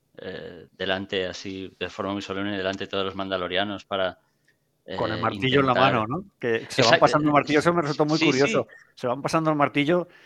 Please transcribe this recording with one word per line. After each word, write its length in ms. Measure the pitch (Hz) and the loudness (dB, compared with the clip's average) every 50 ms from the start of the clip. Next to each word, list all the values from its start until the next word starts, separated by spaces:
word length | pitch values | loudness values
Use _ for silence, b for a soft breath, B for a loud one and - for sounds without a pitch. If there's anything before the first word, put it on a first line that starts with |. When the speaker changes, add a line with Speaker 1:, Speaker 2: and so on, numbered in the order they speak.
| _ _ _ - | _ _ _ -16
Speaker 1:
eh, 500 | - 95 92 80 78 85 90 87 - - | -12 -12 -12 -12 -12 -14 -16 -18 -20 -18
delante, 540 | _ - 92 95 95 95 98 95 - 98 92 90 | _ -8 -4 -4 -4 -4 -4 -4 -4 -2 -2 -4
así, 480 | 87 - - 101 95 95 95 90 - - | -6 -10 -10 -10 -10 -10 -10 -12 -10 -8
de 100 | 92 90 | -10 -8
forma 240 | - - 101 95 101 | -6 -6 -6 -4 -4
muy 80 | 101 | -4
solemne, 360 | 95 - 98 95 98 101 104 98 | -6 -6 -6 -6 -4 -4 -4 -4
delante 280 | 92 95 98 98 101 | -2 -4 -4 -4 -6
de 40 | 98 | -6
todos 160 | - 98 95 | -4 -4 -4
los 100 | 95 95 | -4 -4
mandalorianos 680 | 98 98 95 95 92 90 87 90 90 101 104 101 95 - | -6 -6 -4 -4 -4 -4 -2 -2 -2 -2 -2 -4 -10 -8
para, 340 | - 101 98 92 92 87 _ _ _ _ _ _ _ _ _ _ _ _ _ _ - 92 | -6 -4 -2 -2 -2 -4 _ _ _ _ _ _ _ _ _ _ _ _ _ _ -12 -8
Speaker 2:
Con 160 | 92 120 - | -6 -4 -4
el 60 | - 87 | -4 -2
Speaker 1:
eh, 100 | 110 117 | -2 -2
Speaker 2:
martillo 340 | 107 101 95 131 127 139 | -2 -2 -2 2 2 2
en 60 | 135 135 | 4 4
la 80 | 127 | 4
Speaker 1:
intentar 0 | |
Speaker 2:
mano, 300 | 92 - 135 95 117 107 110 | 4 4 4 2 2 -2 -2
¿no? 180 | 131 175 208 - _ - | -4 -8 -10 -12 _ -8
Que 260 | - 123 113 113 - - | -4 -2 -2 -2 -4 -4
se 140 | - - 131 | 0 2 4
van 140 | 113 151 170 | 6 6 6
Speaker 1:
Exacto, 20 | |
Speaker 2:
pasando 280 | 156 143 - 151 151 151 | 6 4 4 4 2 4
el 40 | 147 | 4
martillo, 260 | 143 135 - 143 151 | 4 4 4 2 2
eso 140 | 143 170 175 | 4 4 2
me 80 | 170 | 2
resultó 240 | 160 143 147 - 156 | 0 0 0 0 0
muy 140 | 147 156 160 | 2 2 2
Speaker 1:
sí, 80 | 156 160 | 4 4
Speaker 2:
curioso. 400 | 135 127 139 139 226 151 110 - | 4 4 4 2 2 0 -2 -2
Speaker 1:
sí. 20 | b b b b b | b b b b b
Speaker 2:
Se 120 | b - 127 | b -4 -4
van 140 | 120 139 | -2 -2
pasando 280 | 139 151 - 165 160 156 | -2 -2 0 0 2 2
el 60 | 151 | 2
martillo, 540 | 147 143 131 - 147 147 139 175 180 170 170 b b b | 4 2 2 2 2 2 4 4 2 0 -2 b b b